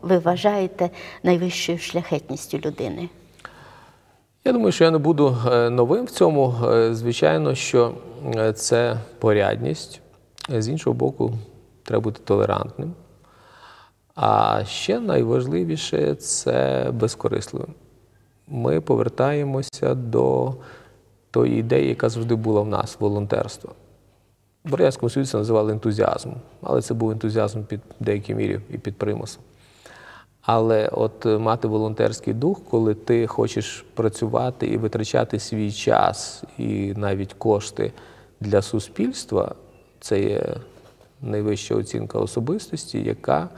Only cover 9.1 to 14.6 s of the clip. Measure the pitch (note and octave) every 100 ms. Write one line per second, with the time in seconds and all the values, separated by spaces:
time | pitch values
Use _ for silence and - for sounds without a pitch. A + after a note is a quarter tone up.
9.1 | - A2+ G#2 G2 A2 B2 D#3+ - - -
10.1 | _ _ - - A#2+ A2 D#3 C3+ B2 C3
11.1 | C#3 A#2+ A2+ G#2+ - _ _ - A2+ A2
12.1 | A2 - G2+ G#2 G2+ - - D3 F3 -
13.1 | _ _ _ - - - - - _ _
14.1 | - G#2+ G#2+ G#2+ G#2+